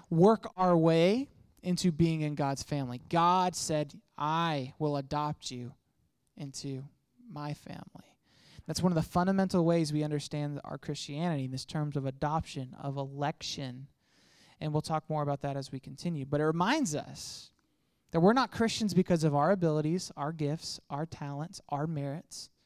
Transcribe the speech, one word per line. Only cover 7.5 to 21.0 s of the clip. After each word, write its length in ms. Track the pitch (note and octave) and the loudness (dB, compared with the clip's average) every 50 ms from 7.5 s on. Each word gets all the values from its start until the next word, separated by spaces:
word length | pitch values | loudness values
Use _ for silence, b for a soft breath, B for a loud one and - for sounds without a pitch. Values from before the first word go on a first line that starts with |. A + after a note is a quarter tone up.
| D3 | -6
family." 640 | - - - - - - - - - - _ _ _ b b b b b b b b b | -8 -10 -14 -14 -14 -16 -18 -20 -20 -20 _ _ _ b b b b b b b b b
That's 160 | - D#3 - | -6 -2 2
one 80 | - F#3 | 2 2
of 60 | F3 | 4
the 60 | D#3+ | 2
fundamental 600 | D#3 - - F3+ F3+ F#3+ F#3+ F#3+ F#3+ F#3 - F3+ E3 | 0 2 2 2 4 4 4 4 2 4 4 4 4
ways 280 | E3+ E3+ E3+ D#3+ D3 | 6 4 4 2 2
we 100 | D3+ D3+ | 0 0
understand 580 | D3+ D3+ D3+ D3 - - - D3 D3 D3 D3 C#3 - | 0 0 -2 -2 -4 -4 -4 -4 -4 -4 -6 -8 -8
our 140 | - - D3 | -10 -10 -8
Christianity 680 | - - D3 - - - C#3+ D3 E3+ F3+ D#3+ C#3 C3 | -8 -8 -8 -8 -8 -8 -6 -4 -2 -2 0 -2 -2
in 80 | C3 | -4
this 120 | C3 C3 - | -6 -8 -8
terms 320 | - - D#3+ D3+ D3 C#3 | -6 -4 -2 -2 -2 -2
of 100 | C#3+ C3 | -2 -2
adoption, 680 | C3+ C3 C3+ D#3+ D3 D#3 D#3+ E3 - - D3 C3 B2+ - - | -4 -4 -2 -2 -2 0 -2 -4 -4 -8 -10 -10 -10 -10 -10
of 140 | C3+ C#3 C3+ | -8 -6 -6
election. 880 | C#3 C#3 C#3 C#3 C#3 C#3+ D3 E3 - - - - C3 C#3 B2+ B2 C3 C3+ - _ b b b b b b b b b b b b b | -6 -6 -6 -6 -4 -4 -4 -4 -6 -8 -10 -8 -8 -8 -8 -10 -12 -14 -18 _ b b b b b b b b b b b b b
And 120 | D3+ D3+ | -4 -2
we'll 100 | D3 D3+ | -2 -2
talk 220 | - - D#3+ D#3 - - | -2 -2 -2 -4 -2 -2
more 140 | D#3 D3+ | -4 -2
about 200 | D3 C#3+ C#3+ C3+ | -2 -2 -2 -2
that 140 | - C#3+ C#3 | -4 -4 -4
as 140 | C#3 C3+ - | -6 -6 -8
we 80 | - C3 | -10 -12
continue. 460 | - - C#3 - - F3 E3+ D3 C3 | -12 -14 -12 -8 -6 -6 -4 -6 -4
But 160 | C3+ D3 D3 | -2 0 2
it 40 | D3+ | 2
reminds 500 | D#3 D#3+ E3+ F3 G#3 C#4 D#4+ C#4 E3+ D3+ | 2 2 2 2 2 2 2 2 0 -2
us 560 | C#3 - - C3+ - - - - - - - _ _ _ _ _ _ _ _ _ _ _ _ | -4 -6 -8 -12 -14 -14 -14 -14 -16 -18 -20 _ _ _ _ _ _ _ _ _ _ _ _
that 100 | - E3 | 2 6
we're 120 | E3 G3 | 6 6
not 180 | A#3 C4+ B3 - | 6 6 4 2
Christians 440 | - - A3+ A3 - - A3+ G3+ E3+ | 2 0 0 2 2 0 -2 2 4
because 280 | F3+ F#3 - F3+ D#3+ | 2 4 4 4 4
of 120 | D#3 D#3 C#3+ | 4 4 4
our 160 | C#3+ C#3+ E3 | 4 4 4
abilities, 600 | G3+ F#3+ F3 D#3+ D3+ D#3 D3+ D#3 E3+ F#3 - - - | 4 2 2 2 2 2 0 0 -2 -2 -4 -8 -8
our 160 | D3+ C#3+ D3+ | -6 -6 -4
gifts, 480 | E3+ D#3 D3+ C#3+ D3+ E3 - - - - - - | -4 -2 -2 -2 -2 -4 -6 -10 -12 -12 -10 -8
our 160 | C#3+ C#3+ | -6 -6